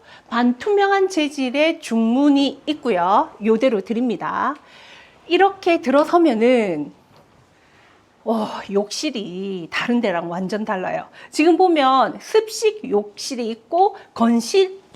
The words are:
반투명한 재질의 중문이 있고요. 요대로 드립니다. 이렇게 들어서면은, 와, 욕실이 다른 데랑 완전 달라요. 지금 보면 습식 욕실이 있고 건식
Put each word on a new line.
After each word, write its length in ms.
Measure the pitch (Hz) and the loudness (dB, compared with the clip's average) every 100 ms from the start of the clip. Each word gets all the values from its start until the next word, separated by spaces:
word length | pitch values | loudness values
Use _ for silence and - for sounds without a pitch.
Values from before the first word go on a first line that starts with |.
| - - _ | -20 -20 _
반투명한 800 | 233 247 247 427 403 392 392 381 | 0 0 0 0 2 2 2 2
재질의 720 | 349 294 294 262 277 311 320 | 0 -2 -2 -4 0 0 0
중문이 800 | - 226 226 247 294 277 277 - - | -4 0 0 2 4 4 2 -4 -8
있고요. 640 | 302 247 180 175 214 320 - | -4 -2 0 2 2 0 -4
요대로 380 | 214 220 262 220 | 0 2 2 0
드립니다. 720 | 190 226 247 180 160 180 220 294 - - - - - _ - | -4 -4 -2 -4 -6 -4 -4 -6 -16 -20 -20 -20 -20 _ -4
이렇게 540 | 339 392 392 370 330 | 2 2 0 0 0
들어서면은, 1120 | 330 277 311 349 320 220 233 254 208 156 143 - _ _ _ _ _ _ _ _ _ _ _ _ 220 | 2 2 2 4 4 4 2 2 2 -2 -6 -12 _ _ _ _ _ _ _ _ _ _ _ _ -4
와, 360 | 220 202 - - | -2 -4 -8 -4
욕실이 1000 | 196 208 - 302 247 196 180 196 190 160 | -4 -2 -6 -6 -6 -10 -8 -8 -8 -8
다른 300 | - - 240 | -6 -2 0
데랑 280 | 220 170 165 | 0 -2 -4
완전 360 | 175 185 208 220 | -6 -6 -6 -4
달라요. 400 | 196 180 160 - - - | -4 -4 -6 -8 -20 -10
지금 240 | - 311 320 | 0 2 4
보면 640 | 370 320 262 262 208 196 | 4 4 4 4 2 -2
습식 600 | - 440 440 - 440 427 175 | 0 0 0 -2 -2 -2 -2
욕실이 580 | 202 208 - - 247 226 | -2 -4 -12 -10 -8 -8
있고 440 | 226 _ 339 381 381 - | -8 _ 0 0 0 -16
건식 720 | - 233 233 226 392 381 381 _ | -2 2 2 2 2 0 -2 _